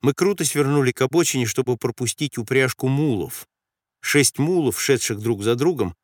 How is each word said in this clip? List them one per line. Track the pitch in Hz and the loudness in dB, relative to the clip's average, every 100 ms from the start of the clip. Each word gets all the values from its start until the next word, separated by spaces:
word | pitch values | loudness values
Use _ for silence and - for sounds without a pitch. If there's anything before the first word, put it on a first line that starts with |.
Мы | - | 2
круто | 139 185 202 | 2 0 0
свернули | 160 143 139 147 131 | -2 0 2 2 2
к | 123 | 2
обочине, | 131 156 170 135 117 | 0 2 0 0 -2
чтобы | - 127 123 | -2 -2 -2
пропустить | 120 117 123 - 147 - | -4 -4 -6 -4 -4 -4
упряжку | 113 135 131 - 131 | -2 0 0 0 -2
мулов. | 135 151 110 71 - - _ _ _ _ _ | 0 0 -2 -4 -10 -18 _ _ _ _ _
Шесть | - 147 135 - | 0 2 2 0
мулов, | 147 180 139 - | 0 2 0 -2
шедших | - 127 - 104 | 0 0 0 -4
друг | 110 107 | -2 -2
за | 101 | 0
другом | 120 151 160 98 82 | 2 0 0 -4 -4